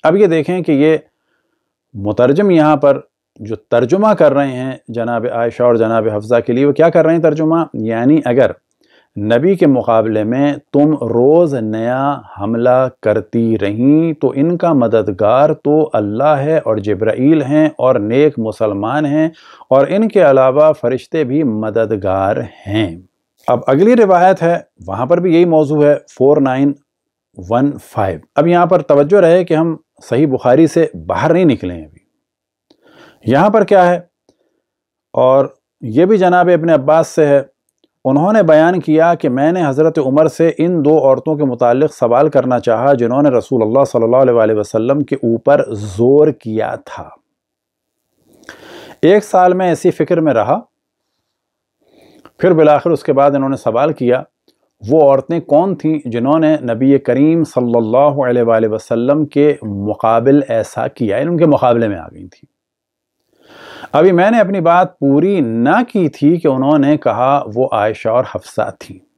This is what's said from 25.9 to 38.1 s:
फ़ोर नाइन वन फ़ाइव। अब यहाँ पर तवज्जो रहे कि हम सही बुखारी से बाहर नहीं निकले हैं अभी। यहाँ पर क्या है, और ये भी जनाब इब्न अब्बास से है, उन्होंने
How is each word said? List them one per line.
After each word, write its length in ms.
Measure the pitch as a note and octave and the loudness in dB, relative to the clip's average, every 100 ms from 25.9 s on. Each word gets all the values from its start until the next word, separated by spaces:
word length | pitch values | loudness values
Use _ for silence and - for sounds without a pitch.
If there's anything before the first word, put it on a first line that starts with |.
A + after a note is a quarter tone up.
| C#3+ _ | 0 _
फ़ोर 300 | - C3 D3 | 0 2 2
नाइन 320 | C3+ B2+ C#3+ C#3 _ _ _ _ _ - | 0 0 -2 -4 _ _ _ _ _ -20
वन 340 | F2+ A#2 C#3+ | -4 -2 -2
फ़ाइव। 480 | B2 - - G2 D#2+ _ - | -4 -12 -6 -4 -6 _ -2
अब 100 | E3 | 2
यहाँ 200 | F3 F3 | 2 2
पर 140 | F3+ | 0
तवज्जो 360 | - C#3+ C#3+ G3+ | 2 2 4 2
रहे 240 | E3+ F3+ | 4 2
कि 100 | F3 | 2
हम 240 | D#3 E3 D#3 _ _ | -2 -2 -4 _ _
सही 240 | - A#2+ D3+ | -6 -2 0
बुखारी 400 | B2+ B2 C3 D#3+ | 0 0 2 2
से 200 | - D#3+ - | 2 -2 -4
बाहर 360 | E2 F#2 D#3+ | -8 -4 0
नहीं 120 | E3+ F3 | 2 2
निकले 280 | A2 F#2 | 0 -6
हैं 120 | F2 D#2 | -12 -16
अभी। 200 | D#2 _ _ _ _ _ _ _ _ _ _ - _ - | _ _ _ _ _ _ _ _ _ _ _ -20 _ -2
यहाँ 240 | C3+ G3+ | 2 2
पर 120 | A3 G#3 | 2 2
क्या 180 | G3 | 4
है, 240 | F3 F3 - _ _ _ _ _ _ _ _ _ _ | 4 0 -8 _ _ _ _ _ _ _ _ _ _
और 420 | - B2+ C3+ - _ _ _ | -2 2 2 0 _ _ _
ये 240 | A#2 A2+ F3+ | -4 0 2
भी 120 | G#3+ | 2
जनाब 320 | F3+ F3+ F3 | 2 2 2
इब्न 240 | F3 E3 | 0 2
अब्बास 340 | D#3 C3+ D#3 D#3+ | 0 2 0 0
से 160 | - D3 | 0 2
है, 200 | C#3 C3+ _ _ _ _ _ | 2 0 _ _ _ _ _
उन्होंने 380 | C3 | -2